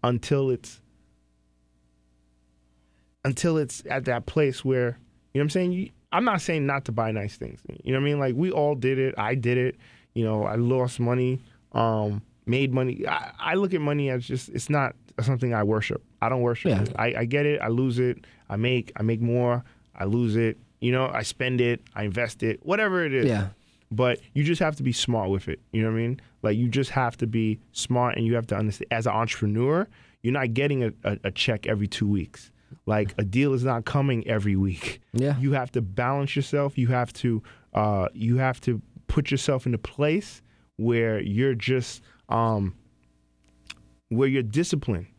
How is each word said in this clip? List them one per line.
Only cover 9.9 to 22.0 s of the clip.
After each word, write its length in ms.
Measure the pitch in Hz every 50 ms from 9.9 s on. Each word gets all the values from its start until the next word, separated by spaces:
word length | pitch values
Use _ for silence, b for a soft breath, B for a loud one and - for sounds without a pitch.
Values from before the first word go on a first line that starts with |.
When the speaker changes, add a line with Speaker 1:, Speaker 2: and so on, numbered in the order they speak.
| B B B B _
Speaker 1:
You 100 | 117 113
know, 200 | 110 110 107 107
I 100 | - 107
lost 460 | 117 120 120 131 127 127 123 123 -
money, 400 | 120 120 123 127 127 127 131 131 b b b b b _
um, 500 | - 113 113 113 110 110 107 104 104 104 - _ _ _ _
made 260 | - 120 135 139 135
money. 340 | 123 131 127 127 123 - -
I, 260 | - - - - - - -
I 160 | - - 165
look 200 | 190 202 190 180
at 60 | 165
money 280 | 151 147 147 147 143 135
as 140 | 127 127 120
just, 220 | - 127 127 - -
it's 200 | - 123 - -
not 240 | 147 147 139 123 - - _ - - -
something 320 | 117 120 135 120 131 123
I 120 | 117 110 104
worship. 380 | 101 110 110 107 - - - - _ _ _
I 60 | - 113
don't 120 | 127 127
worship 280 | 123 120 117 - - 180
Speaker 2:
Yeah. 120 | 117 95
Speaker 1:
it. 100 | 104 113 131
I, 180 | - 110 120 - -
I 40 | 120
get 200 | 117 127 147 147
it. 140 | 147 147 -
I 80 | - 113
lose 300 | 117 120 131 131 117 123
it. 260 | 127 123 - - B B B B B _
I 80 | 101
make, 360 | 101 113 123 127 123 113 - -
I 60 | -
make 180 | 107 110 117 110
more. 440 | 117 120 120 123 123 123 120 123 123 b b b b b _
I 80 | - 92
lose 320 | 98 107 120 123 113 104
it. 200 | 117 117 113 110 - - _ _ _
You 120 | - 120
know, 180 | 123 131 131 131
I 100 | - 117
spend 380 | 110 - - _ 127 127 127 120
it. 220 | 123 120 120 - - - _
I 100 | -